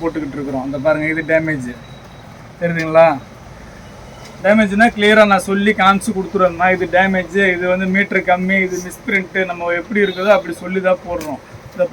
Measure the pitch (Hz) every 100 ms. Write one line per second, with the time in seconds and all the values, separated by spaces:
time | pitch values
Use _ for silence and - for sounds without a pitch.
0 | 165 151 143 135 139 131 135 139 151 151
1 | 156 160 151 160 160 147 123 120 - -
2 | - - - - - - 175 165 160 160
3 | 165 139 - - - - - - - -
4 | - - - - 185 214 208 202 233 214
5 | 208 214 208 190 190 196 202 214 190 196
6 | 226 190 190 196 180 165 185 180 175 175
7 | 196 185 170 190 190 175 180 185 190 190
8 | 196 190 180 180 185 196 185 180 180 -
9 | - 196 190 190 180 175 175 175 165 208
10 | 196 185 196 190 175 170 180 190 185 180
11 | 180 170 151 127 - - - - 175